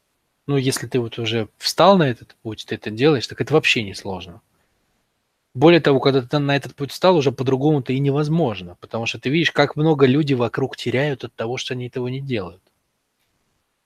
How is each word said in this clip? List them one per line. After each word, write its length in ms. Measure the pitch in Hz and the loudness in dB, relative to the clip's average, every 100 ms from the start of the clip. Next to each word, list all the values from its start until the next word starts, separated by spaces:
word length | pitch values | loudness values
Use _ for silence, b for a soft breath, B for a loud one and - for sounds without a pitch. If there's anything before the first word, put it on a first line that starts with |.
| _ _ _ _ - | _ _ _ _ -4
Ну, 100 | 139 | -2
если 320 | 131 - 120 | 0 -4 -4
ты 100 | 131 | -4
вот 200 | 117 - | -4 -6
уже 300 | 113 117 107 _ | -4 -4 -6 _
встал 380 | - - 175 196 | -4 4 6 6
на 80 | |
этот 300 | 139 113 - _ | 4 -2 -10 _
путь, 220 | 110 107 - | -12 -12 -10
ты 80 | |
это 160 | 110 110 | -8 -8
делаешь, 360 | 110 147 131 - | 0 2 2 -2
так 140 | - | -8
это 120 | 123 | 0
вообще 320 | 151 - 131 | 0 2 -2
не 100 | 98 | -4
сложно. 460 | 95 101 92 85 - _ _ _ _ _ _ _ _ _ _ _ | -10 -10 -10 -12 -20 _ _ _ _ _ _ _ _ _ _ _
Более 260 | 127 160 165 | 4 6 6
того, 200 | 147 135 | 4 2
когда 220 | 143 135 | 2 0
ты 160 | 123 147 | 0 -2
на 180 | 139 139 | 0 -2
этот 180 | 131 | -4
путь 180 | - 139 | -12 -12
встал, 240 | - 185 175 | 0 2 4
уже 140 | 135 | 2
по-другому-то 600 | 123 127 131 151 147 127 | -2 -2 0 2 0 0
и 60 | 131 | -2
невозможно, 760 | 139 139 151 170 131 98 87 - | 0 0 0 0 -2 -4 -12 -18
потому 260 | - 113 113 | -10 -8 -6
что 140 | - | -6
ты 80 | 127 | -2
видишь, 240 | 165 156 | 0 0
как 240 | - 143 147 | 2 0 2
много 300 | 160 143 131 | 0 4 4
люди 260 | 143 143 | 4 2
вокруг 440 | 123 117 - - - | 0 0 -2 -6 -6
теряют 480 | 120 120 147 131 | -4 -2 -2 -6
от 100 | 113 | -10
того, 240 | - 113 127 | -8 -8 -6
что 160 | - | -8
они 140 | 127 123 | -8 -8
этого 200 | 131 123 | -8 -8
не 120 | 131 | -8
делают. 420 | 139 113 87 87 _ _ _ _ _ _ _ _ _ _ _ _ | -6 -6 -6 -14 _ _ _ _ _ _ _ _ _ _ _ _